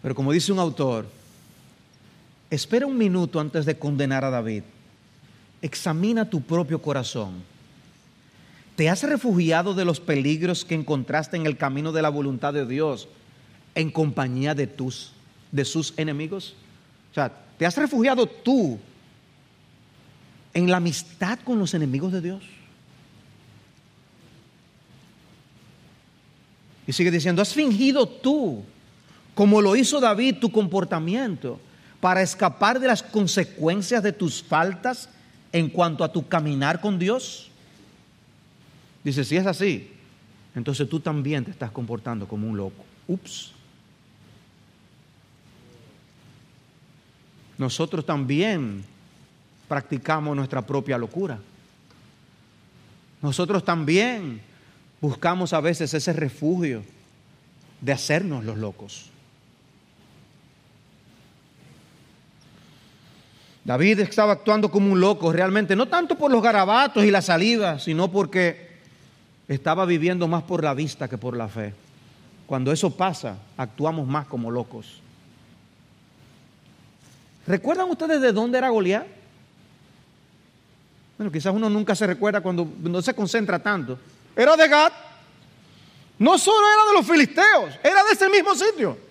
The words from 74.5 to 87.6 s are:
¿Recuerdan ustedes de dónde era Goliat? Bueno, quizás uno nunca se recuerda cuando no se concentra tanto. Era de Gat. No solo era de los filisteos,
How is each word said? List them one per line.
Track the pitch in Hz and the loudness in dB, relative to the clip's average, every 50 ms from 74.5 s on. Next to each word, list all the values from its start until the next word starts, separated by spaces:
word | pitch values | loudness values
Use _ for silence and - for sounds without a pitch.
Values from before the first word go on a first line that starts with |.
| 117 123 117 117 123 113 110 - - - - - - _ _ - - _ - _ - _ _ _ _ _ _ _ _ _ _ _ _ _ - - _ _ _ _ _ _ _ - - _ - - _ _ _ - - _ _ _ _ _ - | -4 -6 -6 -8 -12 -18 -18 -18 -20 -20 -20 -20 -20 _ _ -20 -20 _ -20 _ -20 _ _ _ _ _ _ _ _ _ _ _ _ _ -20 -20 _ _ _ _ _ _ _ -20 -20 _ -20 -20 _ _ _ -20 -20 _ _ _ _ _ -4
¿Recuerdan | - 185 185 - 247 339 359 370 359 | -2 -2 -2 0 -2 -2 -2 -2 -4
ustedes | 330 - 311 320 320 294 | -4 -4 -2 0 0 2
de | 262 247 | 2 2
dónde | 202 208 226 240 247 | 2 2 -2 0 0
era | 254 254 262 | 0 0 0
Goliat? | 233 220 190 180 196 220 320 - - - - - _ _ - _ _ _ - _ _ _ _ _ _ _ _ _ _ _ _ _ _ _ _ _ _ _ _ _ _ _ _ _ _ _ _ _ _ | 0 0 0 0 0 -2 -4 -8 -18 -20 -20 -20 _ _ -20 _ _ _ -20 _ _ _ _ _ _ _ _ _ _ _ _ _ _ _ _ _ _ _ _ _ _ _ _ _ _ _ _ _ _
Bueno, | - 214 202 | -8 -8 -6
quizás | 147 160 139 196 190 | -6 -2 -2 -2 0
uno | 214 220 220 | 0 0 0
nunca | 208 214 214 - 202 | 0 0 0 0 0
se | - 214 | 0 0
recuerda | 202 - - 202 208 202 202 | -2 0 0 0 0 0 0
cuando | 170 190 180 170 175 156 - - | -2 -2 -2 -2 -4 -4 -6 -8
no | 160 170 175 180 | -6 -4 -4 -2
se | 170 - 233 | -2 -4 -2
concentra | - 208 175 - 233 214 185 180 170 | -2 -4 -2 0 -2 0 0 -2 -2
tanto. | - 208 208 185 135 117 127 123 - - - _ _ - - | 0 -2 -2 -2 -4 -8 -10 -12 -14 -20 -20 _ _ -8 2
Era | - 240 285 320 | 4 6 6 8
de | 311 320 | 8 8
Gat. | 302 294 302 311 339 - - - - - - - - _ _ - - - - - _ - - - - _ - - - _ - | 8 8 6 6 4 2 -2 -20 -20 -20 -20 -20 -20 _ _ -20 -20 -20 -20 -20 _ -20 -20 -20 -20 _ -20 -20 -20 _ 2
No | 208 285 370 | 6 6 6
solo | 320 - 392 427 427 415 | 6 6 6 6 6 8
era | 415 427 427 427 | 8 8 8 8
de | 415 415 | 8 6
los | 370 233 | 4 6
filisteos, | 233 339 311 277 - - 311 381 427 415 294 | 4 6 6 6 4 4 4 6 8 6 6